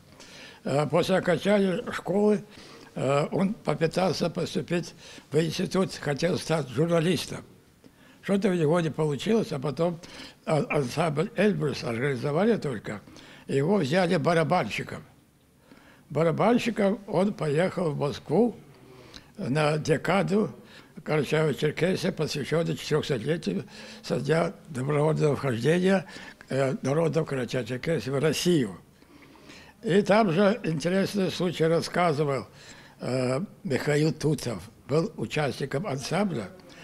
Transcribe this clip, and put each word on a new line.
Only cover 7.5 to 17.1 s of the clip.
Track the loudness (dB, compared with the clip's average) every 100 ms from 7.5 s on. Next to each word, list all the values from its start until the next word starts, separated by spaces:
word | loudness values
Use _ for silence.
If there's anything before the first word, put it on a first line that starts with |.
| -20 -20 _ -20 _ -20 -14
Что-то | -2 0 2
у |
него | 2 2 2
не | 0
получилось, | 0 -2 0 0 0 0
а | -4
потом | -4 0 -2 -2 -12 -18 -20 -16 -2
а-, | 0 2
ансамбль | -2 -2 0 0 0 -2 2
"Эльбрус" | 2 2 -2 -4
организовали | -4 -2 -2 -2 -2 2 2 2
только, | 0 -6 -8 -12 -12 -20 -20 -20 -2
и | 0
его | 2 2
взяли | 2 2 4 4
барабанщиком. | 4 4 4 2 0 -4 -8 -12 -14 -20 _ _ _ _ _ -20 -20 -20 -6
Барабанщиком | 0 2 4 4 4 2 0 0 0
он | -2